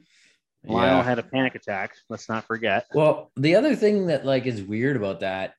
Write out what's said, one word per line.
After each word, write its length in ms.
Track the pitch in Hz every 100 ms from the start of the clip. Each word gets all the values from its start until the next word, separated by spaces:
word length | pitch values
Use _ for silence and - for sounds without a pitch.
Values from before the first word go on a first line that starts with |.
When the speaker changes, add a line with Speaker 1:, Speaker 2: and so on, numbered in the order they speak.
| _ _ _ _ _ _
Speaker 1:
Lionel 340 | - 113 123 131
Speaker 2:
Yeah. 60 |
Speaker 1:
had 160 | 123 120
a 40 |
panic 320 | - 131 131 -
attack. 400 | - 98 107 - -
Let's 180 | 110 -
not 180 | 113 -
forget. 400 | 113 110 101 -
Speaker 2:
Well, 380 | 151 151 - - -
the 180 | 147 185
other 200 | 294 240
thing 320 | 214 208 180
that, 180 | 151 135
like, 200 | 135 123
is 160 | 110
weird 360 | 95 107 131 131
about 240 | 98 90
that 320 | 95 95 92